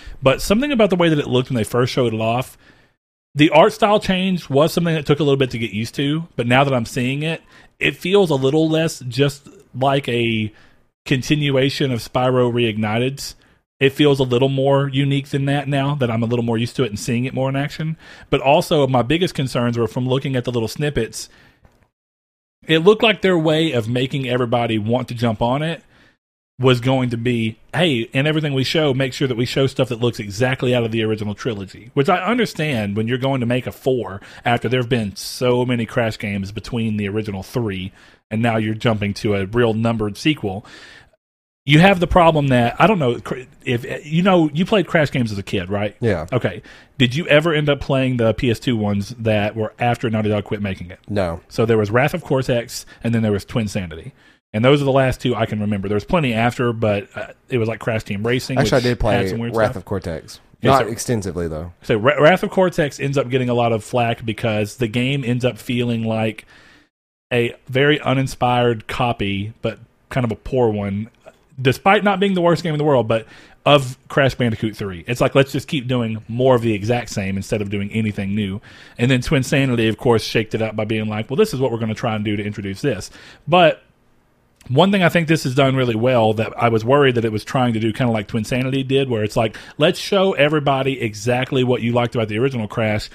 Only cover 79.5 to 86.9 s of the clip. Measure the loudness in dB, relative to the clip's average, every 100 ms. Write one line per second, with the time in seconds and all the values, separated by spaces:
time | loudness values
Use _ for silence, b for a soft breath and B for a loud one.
79.5 | 0 2 2 0 0 2 2 0 -2 -2
80.5 | -4 -4 -4 -2 -2 -2 -6 -2 0 0
81.5 | 0 -2 -2 -4 -2 -2 -2 -2 -2 -4
82.5 | -6 -8 -4 -4 -4 -8 B B B 0
83.5 | 4 4 2 _ _ _ _ _ _ _
84.5 | _ -2 2 4 4 2 2 2 0 0
85.5 | 2 2 2 0 0 2 4 4 2 -4
86.5 | -2 0 2 4